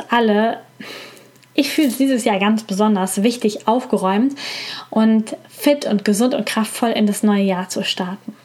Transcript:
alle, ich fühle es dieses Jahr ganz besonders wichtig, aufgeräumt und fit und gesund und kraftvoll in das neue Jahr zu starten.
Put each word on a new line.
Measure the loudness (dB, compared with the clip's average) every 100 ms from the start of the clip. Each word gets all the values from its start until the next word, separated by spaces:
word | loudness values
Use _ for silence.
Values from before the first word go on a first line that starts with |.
| 0
alle, | 2 4 2 2 -2 -10 -20 -18 -16 -18 -20 -20 _ _
ich | -2 -2
fühle | 2 0
es | 2
dieses | 0 2 2
Jahr | 2
ganz | 2 0
besonders | 0 0 2 2 0 0
wichtig, | 0 2 -2 -2 0
aufgeräumt | 0 0 0 2 2 0 -2 -10 -12 -12 -12 -4
und | 2 4 4 0 -6 -16
fit | -4 0 0 0
und | -2
gesund | 0 2 2 0
und | -2
kraftvoll | -4 -4 -2 -2
in | 0 0
das | 2
neue | 2 2
Jahr | 2 0 -4
zu | -6
starten. | -4 -4 -6 -8 -12 -18